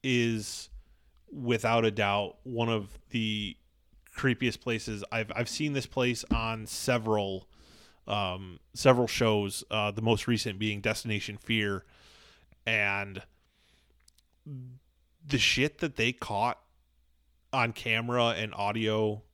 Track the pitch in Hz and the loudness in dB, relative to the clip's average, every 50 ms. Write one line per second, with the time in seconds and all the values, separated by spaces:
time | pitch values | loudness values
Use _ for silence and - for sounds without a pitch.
0 | - 131 127 120 117 117 117 110 107 - - - - - - - - _ - _ | 0 2 2 4 4 2 0 -2 -4 -6 -10 -10 -12 -14 -16 -18 -20 _ -20 _
1 | _ _ _ _ _ - - 147 127 120 120 113 - 131 117 117 113 110 101 104 | _ _ _ _ _ -16 -12 -6 0 0 0 2 4 4 4 6 4 4 2 2
2 | 104 101 101 104 101 90 - - - 135 123 113 117 117 113 110 101 101 - - | 2 2 2 2 0 -2 -6 -12 -12 -8 -2 0 0 2 2 0 -2 -6 -14 -20
3 | - - - 120 113 110 107 107 104 101 - _ _ _ _ _ _ _ _ - | -20 -6 -4 -2 -2 -2 -2 -4 -4 -6 -10 _ _ _ _ _ _ _ _ -20
4 | _ - - - - 135 120 - 127 120 107 - - 127 117 110 - - 110 101 | _ -16 -10 0 2 2 2 2 0 -2 -2 -2 -4 -4 -4 -4 -4 -6 -8 -8
5 | 98 - - 113 110 104 - - 120 117 - - 156 151 143 135 123 - - 135 | -8 -6 -4 -4 -4 -4 -4 -4 -4 -4 -4 -4 -2 -2 -2 -4 -6 -4 -2 0
6 | 123 123 123 117 - - - 117 113 113 113 110 107 107 - - - - 127 120 | 0 0 0 -2 -2 -2 0 0 0 -2 -4 -6 -8 -10 -10 -6 0 0 0 2
7 | 110 110 110 107 101 98 95 92 - _ - - - - - - - - - _ | 2 2 2 2 2 0 -4 -6 -8 _ -20 -20 -20 -20 -20 -20 -20 -20 -20 _
8 | _ - - 104 101 92 90 92 95 92 87 - _ _ _ - - 135 127 120 | _ -4 -4 -2 -2 -2 -4 -6 -10 -14 -16 -18 _ _ _ 4 6 6 8 8
9 | 123 113 - - 123 113 107 104 101 98 - - - _ - 110 104 104 101 107 | 4 0 0 2 2 4 4 2 2 0 -4 -8 -8 _ -2 -2 0 0 -2 0
10 | 110 110 - - - - 120 107 - 113 98 95 107 107 104 101 98 110 107 - | 2 2 2 2 2 0 0 0 0 -4 -4 -4 -2 -2 -2 -2 -2 -2 -2 -2
11 | - 113 107 104 - - 104 98 - - 113 110 104 101 98 92 - - - - | -2 -4 -4 -4 -4 -6 -10 -12 -4 -2 0 0 2 0 -2 -4 -6 -12 -20 -20
12 | - - - - - - - _ _ _ - _ _ 117 113 107 104 101 98 101 | -20 -20 -20 -20 -20 -20 -20 _ _ _ -20 _ _ 0 0 2 2 0 0 -2
13 | 101 98 95 95 - _ _ _ _ _ _ _ _ _ _ _ _ _ _ _ | -4 -6 -10 -14 -16 _ _ _ _ _ _ _ _ _ _ _ _ _ _ _
14 | _ - _ _ _ _ _ _ _ 151 143 131 127 127 127 131 _ _ _ _ | _ -20 _ _ _ _ _ _ _ -14 -14 -14 -14 -16 -18 -20 _ _ _ _
15 | _ _ _ _ 165 147 143 127 - - - - 131 151 - - - 151 135 - | _ _ _ _ -6 0 2 4 4 4 4 4 2 0 0 -2 -4 -4 0 0
16 | 113 117 127 - - - 110 101 110 120 - - _ _ _ _ _ _ _ _ | 0 0 0 -2 -6 -4 -2 0 2 0 0 -2 _ _ _ _ _ _ _ _
17 | _ _ _ _ _ _ _ _ _ _ - 131 120 117 113 - - 120 110 113 | _ _ _ _ _ _ _ _ _ _ 0 2 2 2 0 -4 -2 0 0 0
18 | 117 120 120 123 120 117 113 80 110 107 - - 101 101 104 113 110 107 107 110 | 2 0 2 4 4 4 2 0 -2 -4 -4 -2 -2 0 0 0 0 2 2 2
19 | 110 107 107 107 - _ | 2 2 0 -4 -10 _